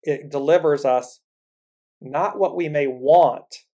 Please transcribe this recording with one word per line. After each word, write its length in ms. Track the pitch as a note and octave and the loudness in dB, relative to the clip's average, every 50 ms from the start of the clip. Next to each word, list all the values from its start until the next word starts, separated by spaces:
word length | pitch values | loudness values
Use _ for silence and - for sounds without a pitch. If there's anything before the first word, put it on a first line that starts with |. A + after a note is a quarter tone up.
it 280 | _ D#3 C#3+ C#3 C#3+ B2 | _ -4 -6 -6 -6 -8
delivers 540 | C3 C#3+ C#3 D3 E3+ F3+ D#3+ D#3 D3 C#3+ C#3+ | -8 -4 0 2 2 2 4 2 -2 0 0
us 360 | C3+ B2+ B2+ B2 - - _ _ _ _ _ _ _ _ _ _ _ _ _ _ _ _ _ | 0 0 0 -2 -6 -20 _ _ _ _ _ _ _ _ _ _ _ _ _ _ _ _ _
not 380 | - B2+ C3+ D3+ F3+ G#3 G#3 G3+ | -20 -8 -6 -4 -4 -4 -2 -2
what 180 | G3 F3 F3 | -4 -2 -2
we 120 | F3+ E3+ D#3 | -6 -6 -4
may 180 | D3 D3 D3 | -2 -2 -2
want 800 | C3+ B2+ B2+ B2+ C#3 D#3+ F3 E3 C3 A#2+ C3 - _ - - _ _ _ | -2 -4 -4 2 4 6 6 6 4 0 -4 -12 _ -20 -20 _ _ _